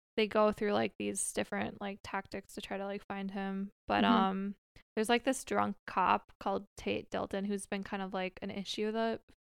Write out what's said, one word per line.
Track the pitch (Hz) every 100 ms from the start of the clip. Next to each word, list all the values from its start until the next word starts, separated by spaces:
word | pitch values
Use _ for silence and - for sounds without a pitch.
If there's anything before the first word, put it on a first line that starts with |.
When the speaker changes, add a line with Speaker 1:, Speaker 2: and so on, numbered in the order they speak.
| _ -
Speaker 1:
they | 214
go | 220 214
through, | 214 208
like, | 208 226 -
these | 208 202 -
different, | - 208 202 220 214
like, | 202 202
tactics | - 196 - 196 -
to | -
try | - 196
to, |
like, | 196 202 -
find | 196 196
him. | 196 196 196 196 - -
But, | 208
Speaker 2:
Mm-hmm. | 202
Speaker 1:
um, | 196 190 190 196 202 _ - _
there's, | - 220
like, | 240
this | 269 262
drunk | - 202 208 202 -
cop | - 185 208 - _
called | 208 196 202 -
Tate | - 208 -
Dilton | 196 - 196
who's | 196 202 -
been | 202
kind | 196 202
of, | 190
like, | 196 185 -
an | 196
issue | 202 190 - 214
that, | 220 226 226 - _